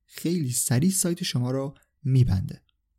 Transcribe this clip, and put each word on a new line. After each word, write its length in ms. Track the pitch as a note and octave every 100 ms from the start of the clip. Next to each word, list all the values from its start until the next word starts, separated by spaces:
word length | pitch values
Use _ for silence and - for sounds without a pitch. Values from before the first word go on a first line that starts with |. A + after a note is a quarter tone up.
| _
خیلی 440 | - D#3+ F3+ C3+
سریع 400 | A#2+ - A#2+ E3+
سایت 320 | F#3+ F3+ F3
شما 280 | F3+ C3+ B2
رو 240 | C3 C3+ - _ _
می‌بنده. 600 | C3+ C3 B2+ F#2+ F#2+ - _ _ _